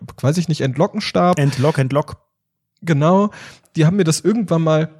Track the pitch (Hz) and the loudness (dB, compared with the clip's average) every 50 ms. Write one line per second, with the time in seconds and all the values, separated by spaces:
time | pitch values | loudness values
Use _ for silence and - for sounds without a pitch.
0 | - - - - - 131 156 180 160 - 151 - 135 135 123 143 180 208 - 220 | -14 -18 -10 -4 -2 -2 0 0 -2 -2 -4 -2 -4 -4 -2 -2 -2 -2 -2 -6
1 | - - - - 175 180 180 160 143 143 - 120 127 156 160 - 131 127 135 147 | -6 -4 -2 0 2 2 2 2 0 0 0 0 0 0 0 0 -2 -2 -2 -2
2 | 156 - - - _ _ _ _ _ _ _ _ _ _ _ _ - 170 160 139 | -4 -4 -10 -18 _ _ _ _ _ _ _ _ _ _ _ _ -4 -2 0 2
3 | 151 165 185 196 202 208 - - - - - - _ _ - 165 156 160 185 208 | 2 4 4 2 2 0 -4 -8 -18 -20 -20 -20 _ _ -2 2 2 2 2 2
4 | 180 165 151 - - 170 214 240 202 165 170 165 165 160 156 156 160 160 - | 2 0 0 0 0 0 0 0 0 0 0 0 2 2 2 2 0 -2 -6